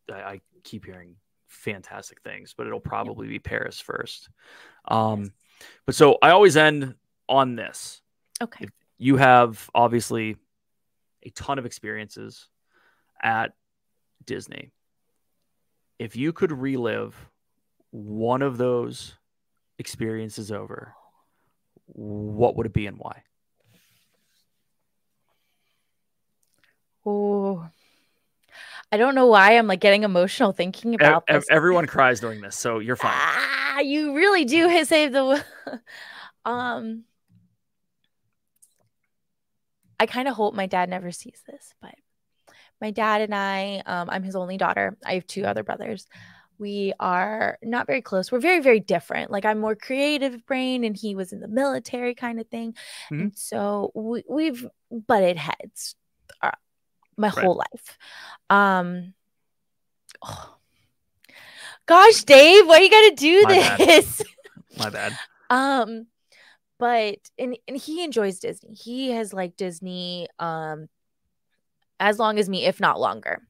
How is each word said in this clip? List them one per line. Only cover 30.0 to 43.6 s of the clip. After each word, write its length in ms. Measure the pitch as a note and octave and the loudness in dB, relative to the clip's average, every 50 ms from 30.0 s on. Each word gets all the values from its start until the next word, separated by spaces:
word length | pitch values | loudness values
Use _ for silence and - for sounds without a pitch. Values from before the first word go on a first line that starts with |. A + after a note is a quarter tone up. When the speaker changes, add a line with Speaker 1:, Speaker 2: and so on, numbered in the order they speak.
| G#3+ | 2
Speaker 2:
emotional 480 | G3+ F3+ F3 F3+ G3 - - B3 G3 | 0 2 2 0 0 0 0 0 0
thinking 440 | F#3+ - F3 F#3 - - - A#3 A#3 | 0 -2 -6 -6 -8 -10 -8 -4 0
Speaker 1:
Ev-, 60 | - | 4
Speaker 2:
about 220 | D3 D3+ D#3 E3 - | 4 4 4 4 2
Speaker 1:
ev-, 140 | - D3+ C#3+ | 0 0 0
Speaker 2:
this. 80 | - - | 2 2
Speaker 1:
everyone 340 | D#3 D#3 D#3 F3+ F3+ E3+ D#3 | 2 4 4 2 2 0 0
cries 340 | - - D3 C3 B2+ B2 - | -2 0 2 2 2 2 0
during 220 | A#2+ A2+ A2 G#2 | -4 -8 -10 -10
this, 140 | G2 G2+ - | -14 -14 -12
so 240 | - - A#2+ A2+ A2 | -8 -6 -6 -6 -4
you're 160 | G#2+ A#2+ B2 | -4 -6 -6
fine. 160 | - - G#2+ B2 | -4 -4 -4 -2
Speaker 2:
Ah, 640 | C3+ D3 - - - C#4 C4+ C#4 C4+ C4+ C#4+ C#4 C#4+ | -2 -2 -2 -4 -4 -4 -4 -6 -6 -6 -4 -4 -4
you 360 | D4 C4+ C#4+ D#4 D4+ D4 C4+ | -4 -4 -4 -4 -4 -4 -2
really 300 | D4+ F#4 G4+ G4 F4 C#4+ | 0 0 2 2 0 0
do 220 | A3+ D4 E4+ E4 | 0 0 2 2
hit 200 | F4 F4 E4 D4+ | 4 2 2 2
save 240 | - E4 D4+ D4+ C#4 | 2 2 2 2 0
the 120 | A#3+ C#4 C4 | 0 -2 0
wo-, 540 | C4 C4+ D4 - - - - - - - A3+ _ - - - - - - - - - _ _ - | 0 0 -2 -4 -8 -18 -20 -18 -16 -16 -16 _ -20 -20 -20 -20 -20 -20 -20 -20 -20 _ _ -10
<laughs> 0 | A3+ | -8
um, 520 | A#3+ A#3+ B3 B3 A#3 B3 A3+ A3+ A3+ A3+ A3+ _ _ _ _ _ _ _ _ _ _ _ _ _ _ _ _ _ _ _ _ _ _ _ _ _ _ _ _ _ _ _ _ _ _ _ _ _ _ _ _ _ _ _ _ _ _ _ _ _ _ _ _ _ _ _ _ _ _ - | -8 -6 -6 -8 -8 -10 -10 -12 -14 -14 -18 _ _ _ _ _ _ _ _ _ _ _ _ _ _ _ _ _ _ _ _ _ _ _ _ _ _ _ _ _ _ _ _ _ _ _ _ _ _ _ _ _ _ _ _ _ _ _ _ _ _ _ _ _ _ _ _ _ _ -4
I 80 | A3 | -4
kinda 260 | A3+ - B3 C4+ C#4 A#3+ | -2 -4 -6 -6 -6 -4
hope 200 | G#3+ G#3 - - | -4 -4 -4 -4
my 120 | G3+ F#3+ | -6 -6
dad 240 | F#3+ F#3+ F3+ F3+ F3+ | -4 -2 -4 -4 -4
never 220 | F3+ F#3 F3+ F3+ | -6 -10 -10 -12
sees 300 | - - - - - _ _ | -14 -16 -18 -20 -20 _ _
this, 260 | - C#4 C#4+ - - _ _ | -20 -20 -20 -20 -20 _ _
but 140 | - - - _ _ _ _ _ _ _ _ _ _ _ _ _ _ _ _ - | -20 -20 -20 _ _ _ _ _ _ _ _ _ _ _ _ _ _ _ _ -12
my 100 | A3 G#3+ | -12 -8
dad 300 | G3+ A#3+ G#3+ A3 G#3+ G#3+ | -6 -4 -2 0 0 0
and 120 | A3 G#3 G#3 | -2 -2 -4
I, 480 | G3 G3 G3 G3 F#3+ | -4 -4 -4 -4 -6